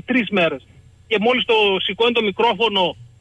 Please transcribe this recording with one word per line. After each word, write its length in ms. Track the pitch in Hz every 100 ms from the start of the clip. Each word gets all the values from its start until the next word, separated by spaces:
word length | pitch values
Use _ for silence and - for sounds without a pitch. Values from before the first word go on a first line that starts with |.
τρεις 240 | 185 254 196
μέρες. 360 | 196 165 139 - - - - -
Και 100 | 214
μόλις 240 | 220 254
το 100 | 196 220 208 185
σηκώνει 320 | - 196 233
το 100 | 240
μικρόφωνο, 760 | 214 185 233 196 226 196 175 - - _